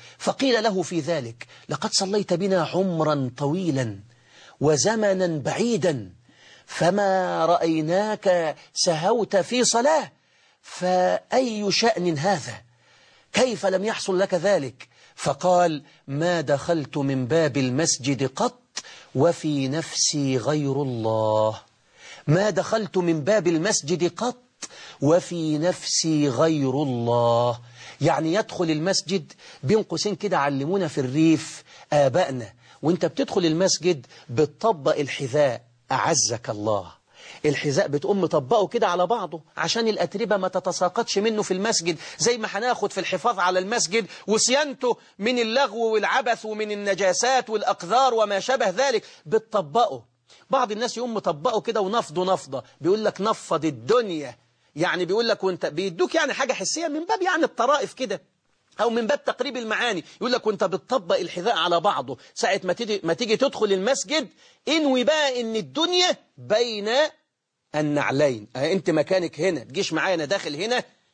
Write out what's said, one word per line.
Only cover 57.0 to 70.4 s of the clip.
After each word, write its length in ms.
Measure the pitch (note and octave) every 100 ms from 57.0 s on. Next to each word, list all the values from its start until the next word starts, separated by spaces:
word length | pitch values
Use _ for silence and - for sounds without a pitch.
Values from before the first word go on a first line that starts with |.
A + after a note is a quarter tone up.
| F4
باب 160 | A4
يعني 220 | F4+ E4
الطرائف 500 | C#4 - A#3+ C#4+ G3+
كده، 280 | - B3 F#3+ _ _ _ _ _ -
أو 80 | A#3
من 180 | A#3 G#3+
باب 160 | -
تقريب 340 | - - C4 B3
المعاني، 460 | A3 G3 A#3+ F#3 - -
يقول 100 | A#3+
لك 160 | B3 G#3+
وانت 160 | G3
بتطبق 560 | F#3+ F#3 - B3+ F3 F#3+
الحذاء 380 | F3 F3+ F#3+ F#3
على 220 | F3 E3+
بعضه 380 | G3 C#3+ C3 C3+ -
ساعة 280 | - G3+ G3
ما 100 | F3+
تيجي، 280 | F3 A3+ G#3
ما 100 | E3
تيجي 240 | E3+ A#3 G#3+
تدخل 360 | C4+ - G#3
المسجد 540 | F#3+ G#3 C4+ F#3+ - G#3 _ - _ -
انوي 360 | D#4+ C#4+ B3+
بقى 380 | B3 D#4 C#4+ B3
إن 140 | A3+ A3
الدنيا 640 | C#3+ C3 E4+ F4+ F4+ - _ -
بين 520 | A#2+ G#3+ B3 G#3+ G3+ B3+ D4+ - _ _ _ _ _ D3+
النعلين، 720 | D3+ D3 G#2+ C3+ D3 A2+ G#2 B2+
اه، 160 | D3+
انت 180 | F#3 F3+
مكانك 500 | D#3 C#3+ F#3+ E3 C#3+
هنا، 200 | F#3 D3+
تجيش 340 | A2+ D3 F3+
معايا، 220 | D#3 E3 F3
أنا 100 | C#3+
داخل 300 | G3